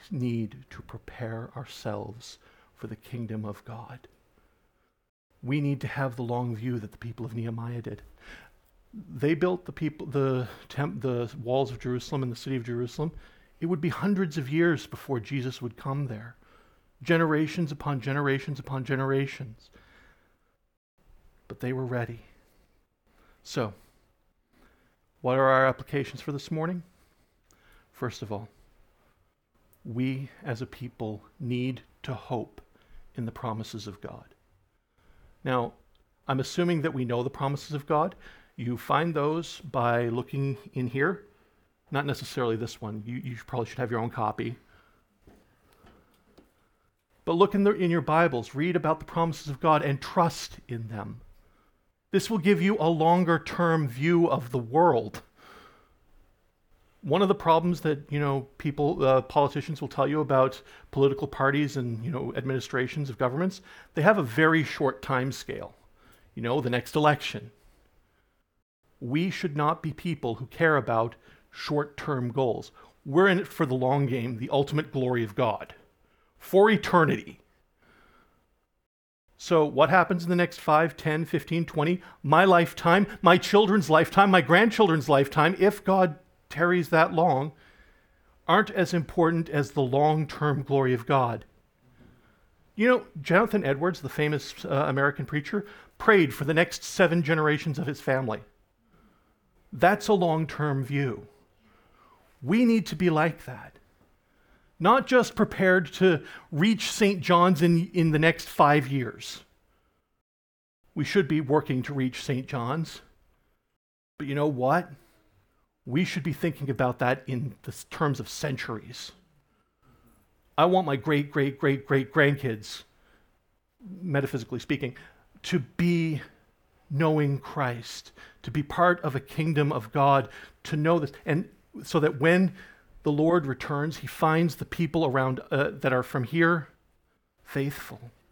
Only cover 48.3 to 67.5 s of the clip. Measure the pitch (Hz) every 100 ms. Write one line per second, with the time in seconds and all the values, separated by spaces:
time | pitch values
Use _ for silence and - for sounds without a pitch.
48.3 | 127 110 135 165 170 151 156 - 170 165
49.3 | 156 147 135 165 151 143 139 - 190 170
50.3 | - - - - 120 113 110 104 117 -
51.3 | - _ _ _ _ _ _ _ 196 -
52.3 | 220 165 185 185 214 160 165 160 180 170
53.3 | 165 - - 175 160 143 120 156 170 170
54.3 | 135 120 131 117 139 240 123 104 - -
55.3 | _ - - - _ _ _ _ _ _
56.3 | _ _ _ _ _ _ _ 165 165 196
57.3 | 202 165 160 175 175 160 143 147 147 143
58.3 | 135 123 - 147 143 147 - 131 131 123
59.3 | 151 143 147 - 147 135 - 139 151 139
60.3 | 135 131 - - - - 139 139 139 147
61.3 | - 135 143 143 135 123 113 120 135 123
62.3 | 139 131 131 - 131 127 156 139 113 127
63.3 | 139 185 185 - - - - 151 - 135
64.3 | 110 160 160 143 - 139 - - 131 131
65.3 | - - - - _ _ _ _ _ _
66.3 | - 117 135 120 120 - 156 151 143 -
67.3 | 107 110